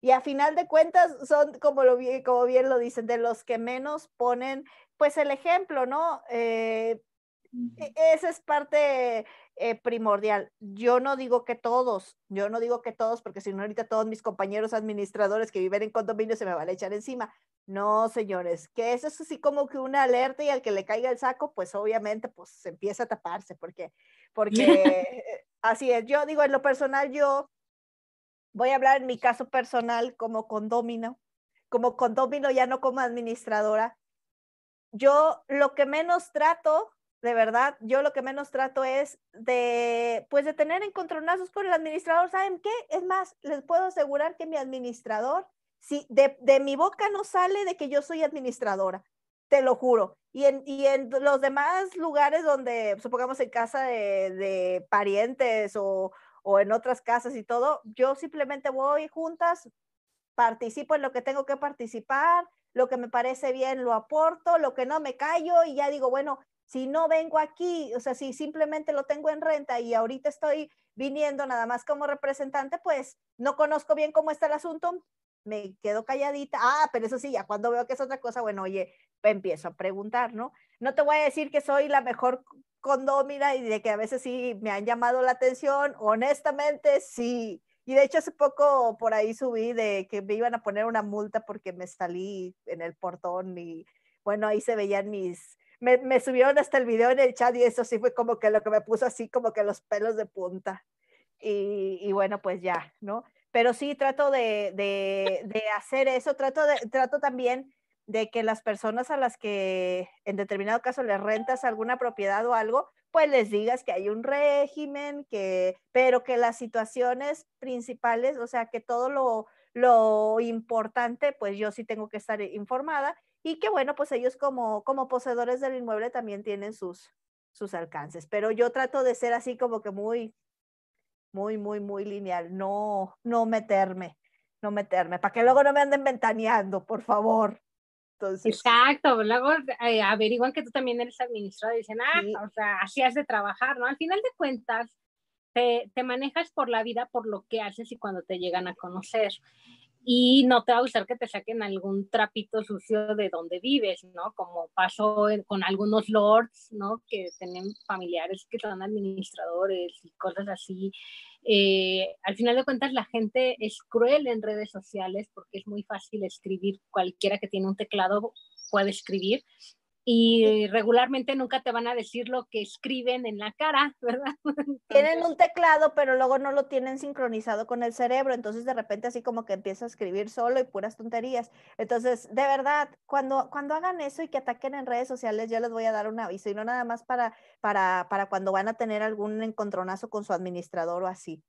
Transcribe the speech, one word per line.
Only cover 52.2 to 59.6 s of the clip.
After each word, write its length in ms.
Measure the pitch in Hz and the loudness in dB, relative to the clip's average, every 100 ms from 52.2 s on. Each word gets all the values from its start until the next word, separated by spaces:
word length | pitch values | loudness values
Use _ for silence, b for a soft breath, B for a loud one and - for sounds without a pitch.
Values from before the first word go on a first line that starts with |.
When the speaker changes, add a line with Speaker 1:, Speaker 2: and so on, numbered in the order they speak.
| 294 311 | 4 4
Speaker 1:
donde, 540 | 320 277 254 233 220 202 | 2 0 0 -2 -2 -4
supongamos 380 | 233 240 254 269 | -4 -4 -4 -2
en 100 | 254 | -2
casa 340 | 240 226 277 | -2 -2 -2
de, 480 | 262 233 202 196 190 | -2 -2 -2 0 -2
de 560 | 185 196 190 180 180 180 | -2 -4 -2 -2 -2 0
parientes 840 | 208 202 196 233 262 247 220 208 214 | 0 2 2 0 0 2 2 0 -2
o, 360 | 196 190 190 b b b | -2 -2 -4 b b b
o 160 | - 196 | 2 4
en 120 | 202 | 6
otras 300 | 220 240 247 | 2 0 -4
casas 340 | - 233 240 262 | 0 0 0 -10
y 80 | |
todo, 380 | - 240 269 294 | -4 0 2 0
yo 320 | 220 214 254 277 | -4 0 2 2
simplemente 540 | 320 311 269 285 285 | -6 -4 -4 -2 -4
voy 380 | 262 269 294 311 | 0 0 0 -2
juntas, 640 | - 320 330 339 349 | -6 -8 0 0 0